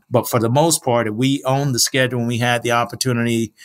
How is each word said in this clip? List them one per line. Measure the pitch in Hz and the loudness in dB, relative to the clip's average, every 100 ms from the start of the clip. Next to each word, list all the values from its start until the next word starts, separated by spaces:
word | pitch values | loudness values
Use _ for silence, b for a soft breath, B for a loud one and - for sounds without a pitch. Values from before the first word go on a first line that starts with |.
| - | -2
But | 120 - | -2 0
for | 120 | 0
the | 113 | 0
most | 131 165 156 | 2 2 0
part, | - 120 110 | 0 0 0
if | |
we | 107 131 135 | 0 0 0
owned | 131 135 143 117 | 0 0 0 0
the | |
schedule | - 135 127 123 | 0 0 0 0
and | 117 | -2
we | 120 | -2
had | 120 120 | 0 0
the | 120 | 0
opportunity | 120 120 - 131 120 117 117 113 _ | 0 0 -4 -2 0 0 0 -2 _